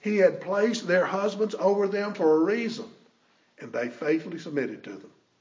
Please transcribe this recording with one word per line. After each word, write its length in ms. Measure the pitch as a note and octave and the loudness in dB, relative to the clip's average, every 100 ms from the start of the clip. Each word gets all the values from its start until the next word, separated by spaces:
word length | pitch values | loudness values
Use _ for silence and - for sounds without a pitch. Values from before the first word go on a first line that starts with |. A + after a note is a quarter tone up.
He 160 | G#3 G#3 | -2 4
had 240 | F3+ D#3+ | 4 4
placed 440 | F3 G3 A3+ A3 E3+ | -4 0 2 0 0
their 200 | F3+ F3 | 2 2
husbands 500 | G3 G3+ G3 G#3+ - | 0 -2 -2 -4 0
over 300 | F#3 G3+ G3 | 2 2 0
them 240 | G3+ G#3 | -2 -4
for 240 | G3 D#3+ D#3 | 2 4 6
a 80 | |
reason, 440 | E3+ A#3 A3+ - - - _ _ _ _ _ - | 4 0 -4 -6 -14 -18 _ _ _ _ _ -18
and 140 | A2+ | -8
they 160 | A2+ A#2+ | -6 -6
faithfully 500 | - D3+ D#3+ F3+ E3+ | -4 -2 -2 -2 -12
submitted 460 | D#3+ D3 B2+ G#2+ | -6 -4 -4 -8
to 60 | - | -14
them. 200 | D3+ - _ _ _ | -16 -18 _ _ _